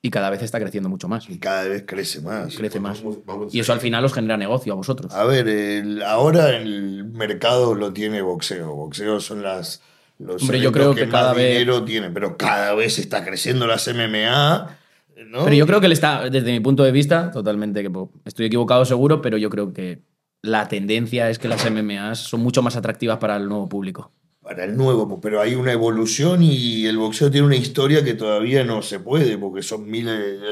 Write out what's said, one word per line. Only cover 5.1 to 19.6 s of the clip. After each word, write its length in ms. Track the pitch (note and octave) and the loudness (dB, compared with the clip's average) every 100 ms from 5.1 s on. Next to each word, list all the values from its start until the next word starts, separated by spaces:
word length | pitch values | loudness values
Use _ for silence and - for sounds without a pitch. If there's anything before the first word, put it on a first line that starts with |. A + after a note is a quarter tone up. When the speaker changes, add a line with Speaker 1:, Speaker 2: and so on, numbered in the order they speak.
Speaker 2:
A 120 | F#2 | 0
ver, 240 | A2 C3 A2+ | 2 4 2
el, 540 | G#2+ G#2 G#2 G#2 G#2 | 0 0 -2 -4 -4
ahora 540 | G2+ A2 D3 E3 D3+ A#2+ | -2 2 4 6 4 2
el 480 | A2 G2+ G2+ G2 | -4 -6 -6 -8
mercado 720 | G#2 A2+ G#2+ G2 A#2 B2 B2 | -10 -6 -4 0 2 4 4
lo 180 | G#2+ G#2 | 2 -2
tiene 300 | F#2+ G#2+ G#2+ | -4 -4 -2
boxeo. 520 | F#2+ F2 - F#2 D#2+ | -4 -4 -6 -8 -8
Boxeo 440 | D2 D2+ D2 G#2 G#2 | -10 -12 -8 -4 -2
son 240 | G2+ G#2+ | -4 -8
las, 400 | G2+ F#2 E2+ - _ _ _ _ | -6 -6 -8 -14 _ _ _ _
los 200 | - F2+ | -10 -4
Speaker 1:
Hombre, 160 | C3 C3 | 0 2
yo 80 | C3 | 2
Speaker 2:
eventos 120 | A#2+ | 4
Speaker 1:
creo 120 | C#3 | 4
Speaker 2:
que 100 | C#3 A2+ | 4 2
Speaker 1:
que 40 | |
cada 180 | A#2+ B2+ | 4 4
Speaker 2:
más 60 | B2 | 4
Speaker 1:
vez 160 | B2+ | 4
Speaker 2:
dinero 320 | B2 A#2+ B2 | 4 2 2
tienen, 300 | A2 A2 F#2+ | 0 -4 -4
pero 220 | F2 G2+ E2 | -4 -4 -2
cada 380 | - G#2 G2+ | 0 0 2
vez 240 | G#2 A2+ - | 2 0 -2
está 240 | - G#2 | -4 -4
creciendo 420 | F#2+ F#2+ - B2+ A#2 | -6 -6 -2 0 2
las 220 | A2 - | 0 -2
M 160 | A#2+ | -2
M 220 | A2+ G#2+ A2 | -2 0 2
A, 500 | C3 D3 F#3 - - _ _ _ _ - | 4 4 2 -2 -16 _ _ _ _ -14
¿no? 160 | A#2+ | -2
Speaker 1:
Pero 120 | C3+ C#3+ | 4 6
yo 100 | D3+ | 6
creo 140 | G3 | 6
que 80 | F#3+ | 6
le 60 | |
está, 360 | D#3+ D3+ C#3 B2+ | 4 2 0 0
desde 220 | C3 A#2+ | 0 0
mi 80 | A#2+ | 0
punto 240 | A2+ C3+ | 2 6
de 80 | C#3 | 6
vista, 400 | C3 D3 E3 E3+ | 6 4 2 0
totalmente 500 | C3 G#2+ G#2 G#2+ G2+ | -4 -4 -2 -2 -4
que 80 | G2+ | -4
po-, 220 | F#2 F#2+ _ | -6 -10 _
estoy 220 | - - A2+ | -18 -4 0
equivocado 380 | A#2 A#2+ B2 | 2 4 4
seguro, 360 | B2+ B2 C#3 D3+ | 6 4 4 4
pero 160 | B2 G#2+ | 2 0
yo 140 | G#2+ | -2
creo 220 | G2+ | -2